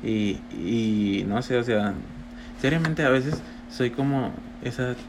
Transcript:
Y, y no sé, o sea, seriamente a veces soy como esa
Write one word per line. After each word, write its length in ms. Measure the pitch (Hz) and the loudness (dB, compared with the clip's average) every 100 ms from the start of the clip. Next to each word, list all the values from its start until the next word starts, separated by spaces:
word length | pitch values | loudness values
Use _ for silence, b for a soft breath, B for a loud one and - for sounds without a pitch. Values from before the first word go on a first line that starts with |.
Y, 360 | - 110 104 - - | 2 2 2 0 -6
y 720 | - 85 117 110 107 101 98 98 | -6 0 2 4 4 4 2 0
no 140 | 104 | -2
sé, 160 | - 123 | 2 0
o 60 | |
sea, 300 | 120 107 104 87 - - - B B - | 4 2 2 -2 -8 -12 -14 B B -2
seriamente 440 | - 165 160 160 | 2 2 2 2
a 60 | 147 | 4
veces 320 | 131 131 156 B B B | 4 2 -4 B B B
soy 220 | - 123 | -2 0
como 400 | 120 139 139 117 - - - | 2 2 2 0 -6 -12 -8
esa 320 | - 120 127 120 | -6 -2 -2 -4